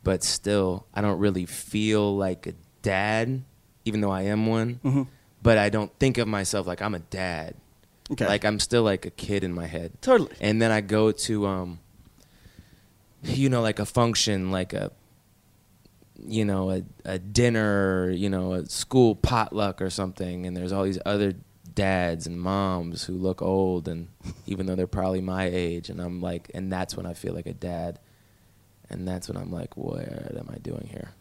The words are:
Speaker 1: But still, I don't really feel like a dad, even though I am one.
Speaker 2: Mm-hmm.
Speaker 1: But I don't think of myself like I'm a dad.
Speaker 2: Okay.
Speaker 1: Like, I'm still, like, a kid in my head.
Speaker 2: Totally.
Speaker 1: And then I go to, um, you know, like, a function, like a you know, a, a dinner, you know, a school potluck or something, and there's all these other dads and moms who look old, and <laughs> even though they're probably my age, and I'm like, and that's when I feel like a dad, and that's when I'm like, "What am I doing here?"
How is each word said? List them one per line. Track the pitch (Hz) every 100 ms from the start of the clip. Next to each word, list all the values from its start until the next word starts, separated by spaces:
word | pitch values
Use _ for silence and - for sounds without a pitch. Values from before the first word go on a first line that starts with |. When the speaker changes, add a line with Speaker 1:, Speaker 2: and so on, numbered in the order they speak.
Speaker 1:
But | 92 92
still, | - - 101 101 95 90 -
I | 101
don't | 104 90
really | 101 92 87
feel | - - 107 107 107 104 98
like | 95 92 87
a | 85 - _
dad, | 104 95 104 110 117 131 131 _ _ _ 113
even | 107
though | 104
I | 95
am | 98 107 110
one. | 113 113 123
Speaker 2:
Mm-hmm. | 139 135 131 - _ _
Speaker 1:
But | 117 110
I | 104
don't | 107 104 _
think | 135 120
of | 107
myself | 104 92 104 90
like | 87
I'm | 104
a | 90
dad. | 82 95 92 82 80 - _ _ _ _ -
Speaker 2:
Okay. | 139 98
Speaker 1:
Like, | 101
I'm | 104 107
still, | - 120
like, | 110 95 -
a |
kid | - - 101
in | 92
my | 87 82
head. | 82 85 -
Speaker 2:
Totally. | 254 247 139 -
Speaker 1:
And | 104 110
then | 113
I | 107
go | 98 107 110
to, | 104 - 107 101
um, | 95 90 82 _ - - _ - _ - - - - _ _ _ _
you | - 131 135
know, | 123
like, | 113 104
a | 104
function, | - 117 110 - 98 92
like | 95 90
a | - 50 - _ _ _ _ _ _ _ _ _ _ _ -
you | 57 110
know, | 104 95 95
a, | 92 92 -
a | - 95
dinner, | 98 104 120 113 107 101 95 92 92
you | 90 101
know, | 95 92
a | 92 -
school | - - 131 120
potluck | 101 - 117 110 104 101 92
or | 95
something, | 95 92 90 90 90 90
and | 90
there's | 90
all | 98
these | 98 92 -
other | 101 101 90 - _ -
dads | - 98 95 87 82 82
and | 87
moms | 90 98 98 90 85 85
who | -
look | 92 92 92
old, | 90 95 95 90 82
and | 82 85 - -
<laughs> | - -
even | 98 95
though |
they're | 92 90
probably | - 95 92
my | 92 92
age, | 92 90 87 85 -
and | 87
I'm | 87 90
like, | 90 87 -
and | 90 95
that's | 92 90 -
when | 90
I |
feel | 85 92
like | 85 85
a |
dad, | 87 87 85 87 85 _ _ _ _ _ _ _ _ -
and | 87 92
that's | 92 -
when | 92
I'm | 90
like, | 85 85 -
"What | 50 50
am | 50 - 50 50 50
I | 50
doing | 50 50 -
here?" | - - -